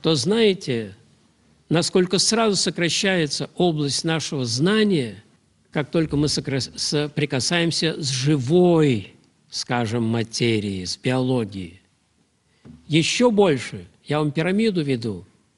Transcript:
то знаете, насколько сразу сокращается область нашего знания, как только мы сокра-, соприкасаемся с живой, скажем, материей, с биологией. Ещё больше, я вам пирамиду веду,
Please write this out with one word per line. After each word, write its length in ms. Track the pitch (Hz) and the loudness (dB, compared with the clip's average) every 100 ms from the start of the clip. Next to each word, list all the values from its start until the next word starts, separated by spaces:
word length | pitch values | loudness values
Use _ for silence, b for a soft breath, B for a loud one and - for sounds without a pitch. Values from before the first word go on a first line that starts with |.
то 140 | 151 156 | -2 0
знаете, 800 | 139 220 220 185 - 117 104 98 _ _ _ _ _ _ - | 2 2 2 2 -2 -4 -6 -12 _ _ _ _ _ _ -2
насколько 500 | 156 165 190 180 190 | 0 2 2 2 0
сразу 360 | - 220 226 | 0 2 2
сокращается 920 | 190 190 175 170 - 196 185 147 - 143 - | 0 -2 -2 -2 0 0 0 0 -4 -6 0
область 480 | 175 151 143 - | 0 0 -2 -2
нашего 400 | 165 160 - 147 | -2 -2 -2 -4
знания, 800 | 123 117 175 214 214 170 117 98 - _ _ _ _ | -4 0 2 4 2 2 -2 -8 -20 _ _ _ _
как 200 | 156 143 | -6 -2
только 260 | 170 160 143 | 0 0 0
мы 120 | 147 | 0
сокра-, 320 | - - 135 | -2 -4 -4
соприкасаемся 1400 | - - - 151 147 - 151 131 - 175 170 - 165 170 | -4 -6 -4 -2 -2 -2 -2 -2 0 0 0 0 -2 -2
с 80 | 143 | -4
живой, 1040 | 131 139 151 123 175 180 165 151 113 92 - _ _ _ | -2 0 0 2 4 6 6 4 2 -4 -16 _ _ _
скажем, 540 | - - 123 113 120 | -10 -4 -2 0 -2
материей, 800 | 113 117 113 - 123 110 101 95 | 0 -2 -2 -2 0 0 -2 -6
с 140 | 90 - | -8 -6
биологией. 840 | 131 127 127 127 104 95 87 92 _ _ _ _ _ _ _ _ - - - | -2 0 0 -2 -4 -8 -12 -16 _ _ _ _ _ _ _ _ -20 -18 0
Ещё 420 | 160 151 - 247 | 0 2 2 4
больше, 560 | 208 196 135 - 104 87 _ | 4 4 2 -4 -12 -16 _
я 140 | - 147 | -4 -2
вам 140 | 151 | 0
пирамиду 500 | 151 170 196 226 180 | -2 0 0 0 0
веду, 420 | 143 123 113 92 92 _ _ | -2 -2 -4 -8 -12 _ _